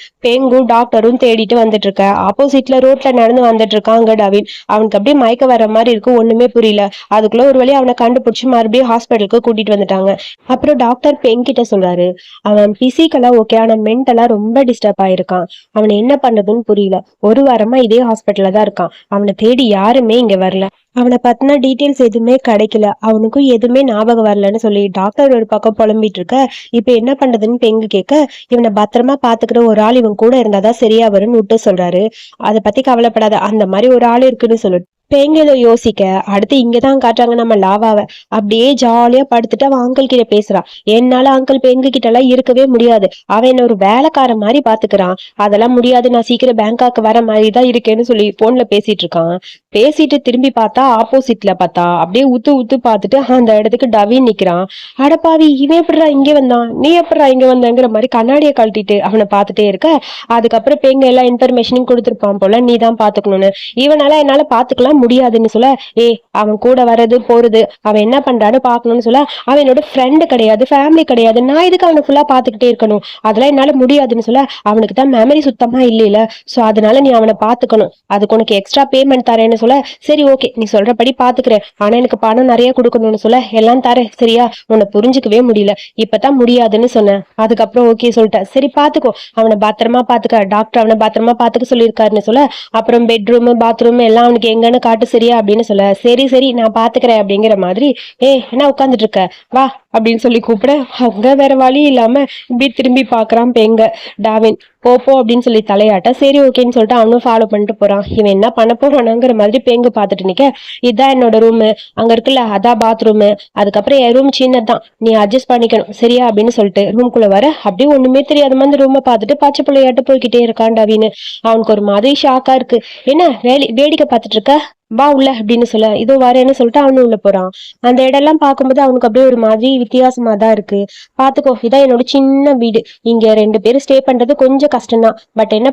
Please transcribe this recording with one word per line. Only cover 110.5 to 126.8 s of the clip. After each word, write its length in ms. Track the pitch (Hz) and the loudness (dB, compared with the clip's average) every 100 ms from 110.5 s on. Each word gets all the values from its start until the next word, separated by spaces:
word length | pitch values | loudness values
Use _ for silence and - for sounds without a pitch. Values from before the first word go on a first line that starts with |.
| 247 - - | -2 -12 -6
"இதான் 300 | 247 214 269 | -4 0 0
என்னோட 240 | 262 240 220 | 2 2 4
ரூமு, 280 | 226 226 214 208 - | 2 2 0 -2 -8
அங்க 160 | - 226 | -4 0
இருக்குல்ல, 300 | 233 233 269 226 | 0 0 -2 -2
அதான் 280 | 196 240 226 | -2 0 0
பாத்ரூமு, 480 | 226 226 220 214 208 202 - | 0 0 0 2 0 0 -6
அதுக்கப்புறம் 500 | - 202 208 202 277 | -4 -2 -2 0 0
என் 120 | 233 247 | 2 2
ரூம் 160 | 277 | 2
சின்னதான், 480 | 262 254 254 220 233 - _ | 0 0 0 -2 -4 -6 _
நீ 140 | 226 | 0
அட்ஜஸ்ட் 360 | 220 202 254 - | 0 0 -2 -2
பண்ணிக்கணும் 400 | 240 233 220 - | 0 0 0 -4
சரியா?" 320 | - 233 247 240 | -2 0 2 0
அப்படின்னு 300 | 208 226 233 | 0 0 0
சொல்லிட்டு 260 | 202 196 196 | -2 0 -2
ரூம்குள்ள 380 | 214 247 - 208 | 0 0 0 2
வர, 180 | 196 277 302 | 2 0 -2
அப்படியே 280 | 208 185 285 | -6 0 2
ஒண்ணுமே 300 | 277 254 269 | 2 2 0
தெரியாத 340 | 285 294 277 262 | 0 0 2 2
மாதிரி 260 | 277 277 | 2 2
ரூமை 200 | 269 269 | 2 2
பார்த்துட்டு 320 | 262 226 214 285 | 0 -2 -2 0
பச்சை 260 | 285 285 | 0 0
பிள்ளையாட்ட 400 | 277 277 262 254 254 | -4 -2 0 -2 0
போய்கிட்டே 360 | 262 240 240 | -2 0 0
இருக்கான் 360 | 233 226 226 226 | -2 -2 -2 0
டவின். 280 | 214 214 220 - - - | 0 0 -2 -4 -14 -8
அவனுக்கு 320 | 226 226 226 208 | -2 0 0 -2
ஒரு 80 | |
மாதிரி 280 | 202 202 254 285 | 0 0 0 0
ஷாக்கா 320 | 285 262 262 | 0 0 0
இருக்கு. 260 | 262 247 233 - - | -2 0 -4 -4 -8
"என்ன 260 | - 302 349 220 | -2 0 0 0
வேலி-, 300 | 247 277 269 | -2 0 -2
வேடிக்கை 360 | 226 294 302 294 | 0 0 0 0
பார்த்துட்டு 280 | 240 220 220 | -2 -2 -4
இருக்க? 160 | 240 294 - _ _ | 0 0 -2 _ _
வா 140 | 220 285 | -2 0
உள்ள" 180 | 277 269 | 2 0
அப்படின்னு 340 | 240 214 240 240 | -2 -2 0 0
சொல்ல, 180 | 220 220 208 | 0 0 0
"இதோ 180 | 226 269 | 0 2
வரேன்னு" 380 | 247 254 254 269 | 2 2 2 2
சொல்லிட்டு 240 | 233 294 | 0 2